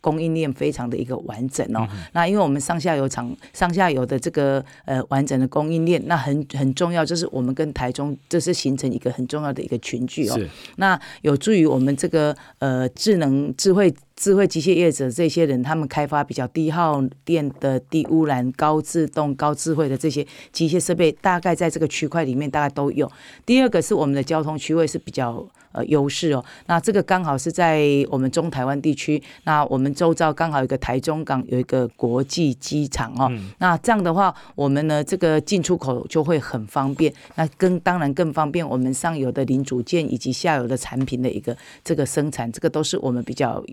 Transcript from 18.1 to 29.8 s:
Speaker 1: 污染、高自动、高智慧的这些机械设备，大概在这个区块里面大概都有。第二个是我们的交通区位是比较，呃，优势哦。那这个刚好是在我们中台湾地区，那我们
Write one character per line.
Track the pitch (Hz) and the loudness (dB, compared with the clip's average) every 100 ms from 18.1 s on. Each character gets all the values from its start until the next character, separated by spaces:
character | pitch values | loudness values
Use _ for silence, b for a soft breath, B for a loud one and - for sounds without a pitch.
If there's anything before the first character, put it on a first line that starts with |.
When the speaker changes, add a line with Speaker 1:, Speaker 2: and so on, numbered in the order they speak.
Speaker 1:
污 | 160 156 | 2 2
染、 | 131 123 | 0 -2
高 | - 151 156 | 0 0 2
自 | 151 170 151 | 0 -2 0
动、 | - 147 | 0 -2
高 | 135 151 | 0 -2
智 | 147 160 | -2 -2
慧 | 156 147 | 0 0
的 | 135 | 0
这 | 156 | -2
些 | 139 139 B B | -2 -6 B B
机 | 226 165 | -2 0
械 | 175 | 0
设 | - | 0
备， | 175 165 | 2 2
大 | 143 196 175 | 2 0 0
概 | 180 | 0
在 | 165 165 | 0 0
这 | 156 | 0
个 | 156 | -2
区 | - 151 | -2 -4
块 | 170 | -2
里 | 147 | 0
面 | 127 147 | -2 -2
大 | 151 | 0
概 | 147 | -2
都 | 139 143 | 0 -2
有。 | - 135 B B B - | 0 -2 B B B 2
第 | 247 | 4
二 | 254 | 6
个 | 190 - | 2 2
是 | |
我 | 208 | 2
们 | 147 | 2
的 | 139 | 0
交 | 135 160 | 0 0
通 | 151 156 | 0 -4
区 | - | 0
位 | 160 | 2
是 | 156 165 | 2 0
比 | - | -8
较， | - 123 120 - _ b | -4 -4 -4 -12 _ b
呃， | - - | -8 2
优 | 147 139 | 2 2
势 | - 170 | 0 0
哦。 | 139 - B - | 0 -4 B -2
那 | 170 | 0
这 | 190 | 2
个 | 208 | 0
刚 | - 185 | 2 0
好 | 165 139 | 2 -2
是 | 165 | -2
在 | 160 170 156 147 143 139 | 2 2 4 4 4 2
我 | 139 | 0
们 | 131 | 0
中 | 147 160 | 0 -2
台 | 131 | -2
湾 | 127 143 | -2 0
地 | 156 | 0
区， | 139 - 151 B B | -2 0 -2 B B
那 | - 151 147 | 0 0 2
我 | |
们 | 135 | 0